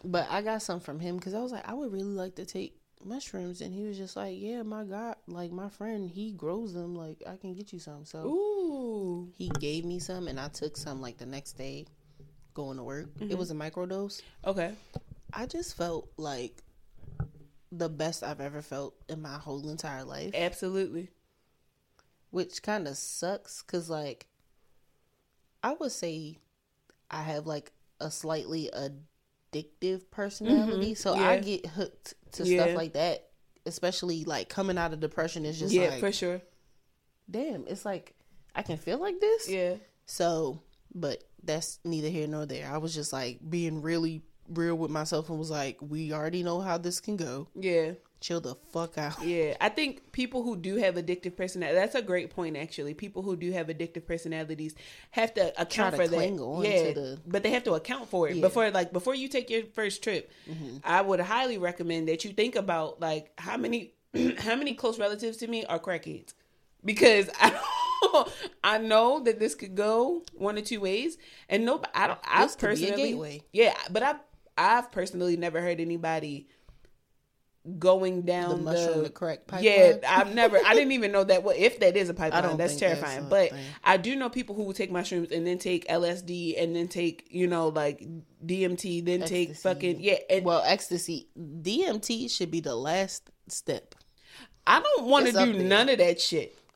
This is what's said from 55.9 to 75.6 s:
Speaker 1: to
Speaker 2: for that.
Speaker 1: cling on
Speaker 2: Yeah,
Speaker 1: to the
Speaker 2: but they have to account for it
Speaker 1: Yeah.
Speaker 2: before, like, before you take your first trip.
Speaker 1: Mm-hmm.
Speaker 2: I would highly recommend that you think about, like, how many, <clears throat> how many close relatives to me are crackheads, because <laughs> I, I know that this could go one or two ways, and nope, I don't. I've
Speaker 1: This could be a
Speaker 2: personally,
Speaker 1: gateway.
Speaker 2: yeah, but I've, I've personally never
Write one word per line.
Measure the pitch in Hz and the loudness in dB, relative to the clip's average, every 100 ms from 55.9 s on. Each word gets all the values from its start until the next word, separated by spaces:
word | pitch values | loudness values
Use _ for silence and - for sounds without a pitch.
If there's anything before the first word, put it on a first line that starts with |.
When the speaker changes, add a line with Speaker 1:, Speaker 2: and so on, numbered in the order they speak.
Speaker 1:
to | 185 | 4
Speaker 2:
for | 170 | 4
that. | 170 | 4
Speaker 1:
cling | 185 185 | 2 0
on | 120 160 | -4 -2
Speaker 2:
Yeah, | 208 190 156 | 4 4 4
Speaker 1:
to | |
the | 147 135 139 170 | 0 -4 -8 -4
Speaker 2:
but | 196 | 0
they | 214 | 2
have | 339 | 2
to | 226 | 2
account | 160 - 262 233 | 0 0 -8 -2
for | 185 160 | 0 2
it | 175 | 4
Speaker 1:
Yeah. | |
Speaker 2:
before, | 185 240 220 | 4 6 2
like, | 196 175 | 2 0
before | 180 254 | -2 -2
you | 269 262 | -2 -2
take | 262 240 | -4 0
your | 226 220 | -2 -2
first | - 208 196 | -4 -2 -2
trip. | 233 180 - - - | -2 -4 -6 -18 -12
Speaker 1:
Mm-hmm. | 160 139 135 | -10 -10 -8
Speaker 2:
I | 165 170 | 2 4
would | 196 185 | 4 2
highly | 180 233 262 214 | 2 0 0 -2
recommend | 175 180 170 165 160 | -4 -4 -4 -2 0
that | 160 | -2
you | 208 | -2
think | 196 233 233 | 0 0 0
about, | 190 165 160 - | -2 -2 -2 -4
like, | 165 156 - - | -4 -4 -6 -14
how | 180 233 | -6 -4
many, | 226 233 180 _ _ | -2 -4 -6 _ _
<clears throat> | - 165 - | 0 0 0
how | 214 240 | -2 -2
many | 285 | -2
close | 240 240 226 | -2 -2 0
relatives | 208 208 226 226 | -2 -2 -6 -6
to | 226 | -6
me | 226 - | -6 -2
are | 165 | -4
crackheads, | 190 170 160 151 - - _ _ _ _ | -4 -6 -6 -14 -16 -20 _ _ _ _
because | 196 214 247 208 196 | -4 8 10 10 6
<laughs> | - | 6
I, | 214 - - - 1017 1017 466 311 - - - - | 6 6 -2 -2 0 4 6 6 4 -4 -14 -2
I | 196 214 | 2 2
know | 220 220 233 302 | 6 6 6 4
that | 233 214 | 2 2
this | 214 | 0
could | - 196 190 | -2 -8 0
go | 208 226 262 349 - | 2 4 2 0 -6
one | - 202 208 | -4 -2 -2
or | |
two | 208 226 | -4 -2
ways, | 190 202 311 - - - - | 0 0 -2 -6 -20 -18 -2
and | 202 | 0
nope, | 233 - - | 2 0 0
I | 147 196 | 2 2
don't. | - | 0
I've | - 180 277 | 2 4 4
Speaker 1:
This | - | 2
could | 208 156 | 0 2
be | |
a | 185 | 0
Speaker 2:
personally, | 208 277 | 0 0
Speaker 1:
gateway. | - 151 147 - | -2 -6 -12 -6
Speaker 2:
yeah, | 196 226 - - | 6 6 6 -2
but | 196 | 0
I've, | 262 302 - - _ - | 0 -2 -8 -20 _ 2
I've | 185 240 240 | 6 6 2
personally | 190 190 180 180 170 | -4 -4 0 0 2
never | 170 160 | 0 0